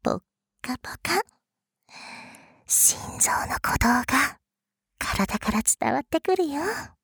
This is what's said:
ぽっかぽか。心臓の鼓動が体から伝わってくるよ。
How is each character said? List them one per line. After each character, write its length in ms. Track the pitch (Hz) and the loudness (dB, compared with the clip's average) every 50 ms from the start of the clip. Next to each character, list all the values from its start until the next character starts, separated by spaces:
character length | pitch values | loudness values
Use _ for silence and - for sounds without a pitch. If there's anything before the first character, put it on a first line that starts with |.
ぽ 120 | _ - - | _ -2 -2
っ 100 | 185 _ _ _ _ _ _ _ _ | -2 _ _ _ _ _ _ _ _
か 160 | - - 254 - | -10 -10 -10 -10
ぽ 100 | - - | -10 -14
か。 320 | - - _ - 349 370 466 _ _ _ _ _ _ _ _ _ _ _ _ _ - - - - - - - - - - - - _ _ _ | -14 -10 _ -2 0 0 -2 _ _ _ _ _ _ _ _ _ _ _ _ _ -20 -20 -18 -18 -18 -18 -18 -20 -20 -20 -20 -20 _ _ _
心 320 | - - - - - - - - - - - | 0 2 4 4 4 4 2 -6 -10 -2 0
臓 120 | - - - - - | 2 2 2 0 0
の 80 | - - | -2 -4
鼓 220 | - - - - - | -4 -2 -2 0 2
動 80 | - | 4
が 520 | 233 240 247 240 - 262 269 277 - - - _ _ _ _ _ _ _ _ _ _ _ | 4 4 2 2 2 2 2 2 2 -2 -10 _ _ _ _ _ _ _ _ _ _ _
体 400 | _ - - - - 196 - - | _ -6 -4 0 0 0 0 0
か 140 | 208 - - | -4 -2 0
ら 100 | 214 214 | 0 0
伝 320 | 226 - - _ - 226 247 | 2 0 0 _ 2 0 0
わ 60 | 269 | 0
っ 40 | - | -2
て 140 | _ - 320 | _ -2 -2
く 160 | _ - 370 | _ 2 2
る 140 | 370 359 302 | 2 2 0
よ。 140 | 277 285 320 415 453 - - - - _ | 0 -2 -2 -2 -4 -4 -8 -12 -18 _